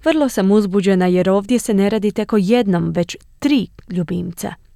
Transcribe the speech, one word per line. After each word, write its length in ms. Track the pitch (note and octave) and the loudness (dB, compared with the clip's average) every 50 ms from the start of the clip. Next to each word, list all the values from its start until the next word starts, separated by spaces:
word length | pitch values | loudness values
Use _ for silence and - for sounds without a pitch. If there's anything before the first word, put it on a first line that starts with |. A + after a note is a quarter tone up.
| - | 0
Vrlo 240 | D#4 E4 D#4 D4 C4 | 0 0 2 0 0
sam 220 | - - F#3+ F#3+ | 0 0 2 4
uzbuđena 560 | G3+ G#3+ G#3 G3 F3+ G3+ F3+ G3 G3 F#3 F#3 | 4 4 2 2 0 0 2 2 2 2 2
jer 240 | F3+ F3+ F3+ F#3 F#3+ | 2 2 2 2 2
ovdje 280 | F#3+ G3+ G3+ G3+ B3+ A#3 | 2 0 0 0 -2 -2
se 160 | - - A3 | 0 0 0
ne 160 | F#3+ G3 G3+ | 2 2 2
radi 220 | G#3+ A3 G3 G#3 - | 0 0 -2 -2 -2
tek 200 | - G#3+ - - | -2 -4 0 0
o 40 | |
jednom, 540 | G#3+ F#3 F3+ A#3 B3 A#3+ G3 F#3 E3+ E3 E3 | 0 2 2 2 2 2 2 0 0 0 -2
već 260 | E3 F3 E3+ - - - - - - - | -2 -2 -4 -4 -6 -16 -16 -20 -20 -6
tri 280 | - C#4 D4 C4 F#3 - - - - - | -2 0 0 0 -2 -4 -10 -20 -16 -8
ljubimca, 640 | F3+ F3+ F3 - F3+ F3 F3 F3 E3+ - - G3 F#3 - _ _ - | -6 -6 -4 -4 -4 -6 -6 -8 -10 -10 -10 -12 -12 -12 _ _ -20